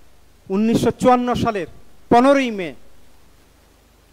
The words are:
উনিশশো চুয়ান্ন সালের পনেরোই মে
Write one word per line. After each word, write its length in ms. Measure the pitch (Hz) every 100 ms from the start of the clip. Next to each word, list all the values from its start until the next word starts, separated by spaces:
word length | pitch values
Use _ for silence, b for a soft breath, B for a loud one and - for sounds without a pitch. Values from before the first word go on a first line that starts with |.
| - - - _ -
উনিশশো 420 | 190 220 - 240 -
চুয়ান্ন 280 | 254 247 247 233
সালের 240 | 233 208 151 - - - -
পনেরোই 400 | 233 262 277 247 202
মে 100 | 160 120 - - - - _ _ _ _ _ _ _ _ _